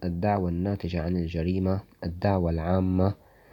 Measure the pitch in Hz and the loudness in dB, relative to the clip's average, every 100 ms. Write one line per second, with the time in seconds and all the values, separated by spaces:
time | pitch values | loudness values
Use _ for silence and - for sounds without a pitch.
0 | 90 85 104 101 90 85 98 101 87 87 | -4 -2 0 0 0 -2 -2 -2 -4 -2
1 | 82 90 82 85 85 95 92 95 - _ | -2 -2 -2 -2 0 0 0 0 -6 _
2 | 87 85 101 95 85 82 82 92 92 92 | -8 -2 0 2 0 0 0 2 2 4
3 | 95 - - - - | 2 0 -10 -20 -20